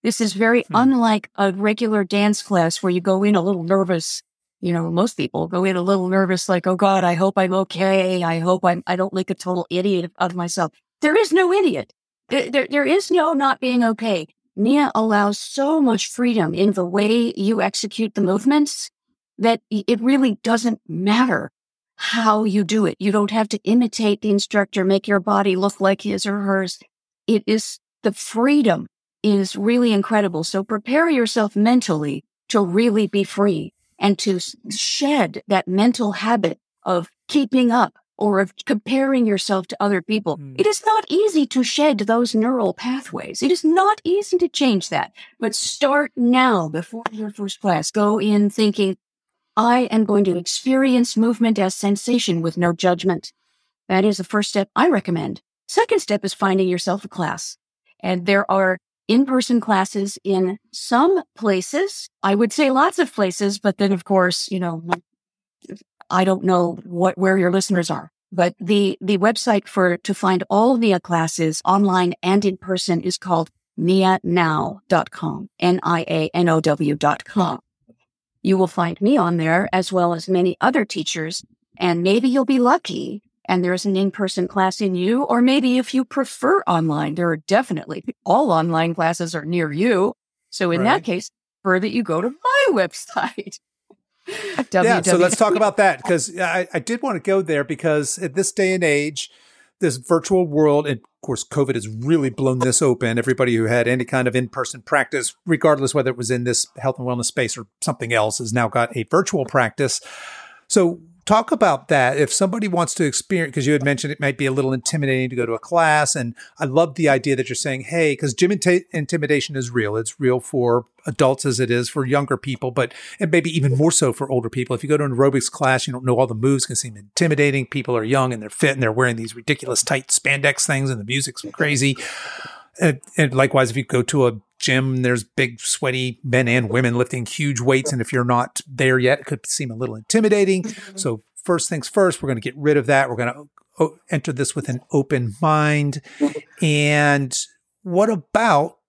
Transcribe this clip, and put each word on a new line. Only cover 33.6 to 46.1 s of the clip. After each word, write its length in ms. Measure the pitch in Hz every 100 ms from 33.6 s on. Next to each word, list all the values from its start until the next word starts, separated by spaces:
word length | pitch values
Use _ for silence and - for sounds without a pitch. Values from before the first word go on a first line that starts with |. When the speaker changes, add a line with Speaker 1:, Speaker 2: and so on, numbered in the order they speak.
| - _ _ _
Speaker 1:
and 200 | 202 196
to 180 | 208 180
s-, 200 | - - -
shed 720 | 208 - - 277 294 170 - -
that 200 | 190 -
mental 440 | 185 233 247 208
habit 460 | 185 214 233 180 - _ _
of 260 | - 180 170 _ -
keeping 420 | 294 262 262 247
up 240 | 240 196 _ _ -
or 220 | 208 196
of 120 | 190 - -
comparing 600 | 214 - 262 269 269 220
yourself 400 | 196 - 196 175
to 100 | -
other 220 | 202 190
people. 340 | 160 214 180 143
Speaker 2:
Hmm. 180 | 139 131
Speaker 1:
It 100 | 392
is 180 | 403
not 200 | 427 427 427
easy 380 | 339 427 320 277
to 160 | 262
shed 360 | 240 - 302 220
those 360 | 208 226 240
neural 400 | 220 233 254 196
pathways. 680 | - 240 262 254 - - -
It 80 | 269
is 140 | 359
not 360 | 311 359 392 427
easy 340 | 330 392 403 359
to 100 | 349
change 420 | - 269 202 -
that. 220 | 156 - - - _
But 140 | 220
start 580 | 214 - - 285 285 294